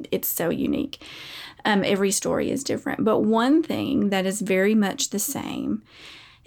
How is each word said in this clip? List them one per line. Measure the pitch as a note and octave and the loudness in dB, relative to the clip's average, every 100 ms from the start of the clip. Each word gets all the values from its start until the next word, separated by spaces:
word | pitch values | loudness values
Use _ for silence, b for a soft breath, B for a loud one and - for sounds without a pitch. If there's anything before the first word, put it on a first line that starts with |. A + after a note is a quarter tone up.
| - | -4
it's | - - | -4 -2
so | - E3+ | -2 -2
unique. | - - C#2+ - - B B B B B B - | 0 0 0 -2 -6 B B B B B B 2
Um, | G3 | 2
every | - F#3+ G3 | 4 2 2
story | G3 - - - | 0 -2 -2 0
is | - | -2
different. | - - - - | -4 -4 -4 -2
But | G#3+ - | 2 2
one | G#3+ A3+ B3 D#4+ | 4 4 4 4
thing | D#4+ A3 G3+ - G#3 | 2 -2 0 0 2
that | G3 F#3 | 2 0
is | G3 | -2
very | F#3+ F#3+ G3 A3 | 0 2 4 4
much | G3+ - - | 2 0 -4
the | G3+ | -2
same | - - - - - G#3+ B B B B B B | -4 -6 -6 -6 -4 -4 B B B B B B